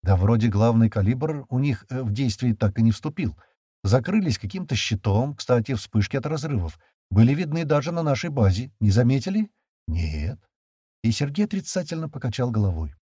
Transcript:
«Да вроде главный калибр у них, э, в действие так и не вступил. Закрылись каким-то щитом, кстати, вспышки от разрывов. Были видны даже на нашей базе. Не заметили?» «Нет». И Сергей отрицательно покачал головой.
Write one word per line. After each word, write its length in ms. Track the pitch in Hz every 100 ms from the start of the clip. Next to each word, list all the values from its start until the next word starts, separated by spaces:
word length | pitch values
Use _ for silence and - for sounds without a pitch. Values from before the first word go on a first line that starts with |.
«Да 140 | 90 95
вроде 320 | 98 117 113
главный 420 | 98 113 113 113
калибр 560 | 107 98 127 156 147 131
у 100 | 127
них, 280 | 143 113 -
э, 140 | 127
в 100 | 120
действие 420 | 104 127 - 123
так 240 | 107 104 95
и 40 |
не 100 | 113
вступил. 440 | 107 156 147 131 - _ _ _ _
Закрылись 560 | 92 120 117 208 180 107
каким-то 380 | - 190 - 104
щитом, 580 | - 104 - 101 139
кстати, 400 | - - 123 113
вспышки 420 | 135 - 110 98 139
от 100 | 139
разрывов. 520 | 151 147 127 82 - _ _ _
Были 240 | 98 120
видны 300 | 143 170 160
даже 260 | 151 147 143
на 120 | 170
нашей 260 | 156 131 175
базе. 420 | 139 98 92 127 _
Не 100 | 104
заметили?» 600 | 98 120 135 190 190 107 _ _ _ -
«Нет». 500 | 82 80 76 80 - _ _ _ _ _ _
И 80 | 113
Сергей 360 | 117 143 147 208
отрицательно 640 | 190 - 190 156 160 156
покачал 400 | 127 127 110 123
головой. 440 | 110 101 80 78 -